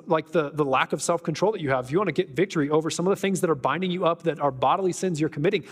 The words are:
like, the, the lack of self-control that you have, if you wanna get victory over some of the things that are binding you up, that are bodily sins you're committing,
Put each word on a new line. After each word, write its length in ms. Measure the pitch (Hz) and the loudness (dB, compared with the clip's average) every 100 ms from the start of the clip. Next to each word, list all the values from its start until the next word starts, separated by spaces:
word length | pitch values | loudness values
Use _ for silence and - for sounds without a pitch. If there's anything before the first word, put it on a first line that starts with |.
| - | -2
like, 240 | 160 156 | -2 0
the, 180 | 175 147 | -2 0
the 160 | 156 143 | -2 0
lack 280 | 131 160 | 2 2
of 80 | 160 | -2
self-control 500 | - 170 - 151 190 | -2 -2 -2 0 0
that 100 | 214 | 0
you 80 | 147 | -2
have, 160 | 131 123 | -2 0
if 60 | |
you 80 | 160 | 0
wanna 140 | 202 | 0
get 160 | 151 160 | -2 -2
victory 420 | 135 196 170 143 | -2 0 0 2
over 180 | 151 160 | 2 0
some 160 | - 180 | 0 0
of 60 | |
the 60 | 190 | 0
things 240 | 196 180 | 0 0
that 100 | 175 | 0
are 40 | 147 | 2
binding 360 | 131 151 185 | 0 0 -2
you 140 | 170 165 | 0 0
up, 180 | 170 | 0
that 160 | 165 147 | -2 0
are 100 | 143 | -2
bodily 440 | 131 131 175 190 | 2 2 2 0
sins 260 | 165 185 151 | -2 -2 0
you're 100 | 151 | -2
committing, 340 | - 156 190 - | 0 0 0 -4